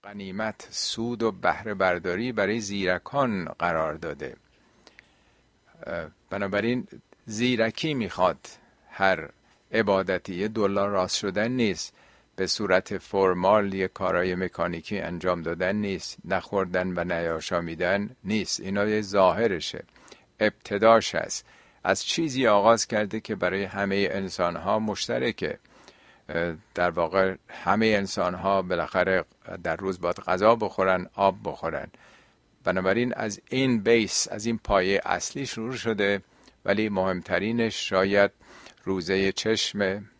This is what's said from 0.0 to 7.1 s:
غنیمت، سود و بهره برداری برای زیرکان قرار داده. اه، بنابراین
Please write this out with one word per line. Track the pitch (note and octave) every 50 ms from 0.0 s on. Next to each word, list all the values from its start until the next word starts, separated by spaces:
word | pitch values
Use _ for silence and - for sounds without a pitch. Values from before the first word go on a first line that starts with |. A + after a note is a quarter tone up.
| -
غنیمت، | G2+ G2+ G2+ G2 F#2+ F#2 G2+ A2 A2 G#2 _ - -
سود | - - - - - - A2+ A#2+ A#2+ G#2 A#2
و | A2+
بهره | G2+ F2+ F2+ F#2 E2 - - A2 G#2
برداری | F#2+ F#2+ F#2 F2+ F2 E2 F#2 F2 F#2+ A#2 B2+
برای | A#2+ G#2+ G2+ F#2+ G#2+ A#2+
زیرکان | G#2+ G2 G2+ G2+ F#2+ F2+ F2+ F2+ _ - - C#3 C#3 B2 G#2+ F#2+ E2+
قرار | - - _ - F2 E2 D#2+ D#2+ D#2 D2+
داده. | D#2 D#2+ E2 D2 C#2 C#2+ C2 - _ _ _ _ _ _ _ _ _ _ - _ - _ _ _ _ _ _ _ _ _ _ _ _ _ _ _ - - -
اه، | F2 E2+ D#2+ D2+ - _ _ _
بنابراین | - G2 G2+ G2 F#2+ G2+ G#2 A#2 B2 B2+ - - - - _ _